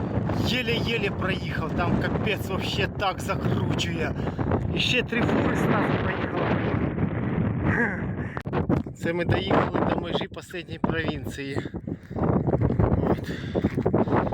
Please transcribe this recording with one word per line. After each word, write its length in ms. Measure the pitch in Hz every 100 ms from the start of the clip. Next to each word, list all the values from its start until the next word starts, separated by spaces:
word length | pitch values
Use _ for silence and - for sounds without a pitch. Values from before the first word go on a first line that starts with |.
| - - - - -
єле-єле 640 | 247 233 226 226 226 196
проїхав, 600 | 190 190 185 151 160 160 175
там 200 | 175 -
капець 460 | 180 - 214 180 -
вообще 400 | 190 - - 190 -
так 220 | 196 175
закручує. 920 | - 185 - - - - 170 165 151 - - - - - -
І 40 | -
ще 240 | - 240
три 200 | - 226
фури 340 | - - 294 -
зразу 380 | 233 311 - -
проїхало. 420 | 190 190 - 175 175 185 - - - - - - - - - - - 202 220 180 - - - - - - - - - -
Це 80 | 165
ми 120 | 175
доїхали 560 | 170 170 190 202 170 175 156
до 100 | -
межі 280 | 170 - -
останньої 440 | 165 - 180 156 160
провінції. 800 | - 160 156 147 - - 139 135 139 - - - - - - - - - - - - -
От. 280 | - - - - - - - - - - - - -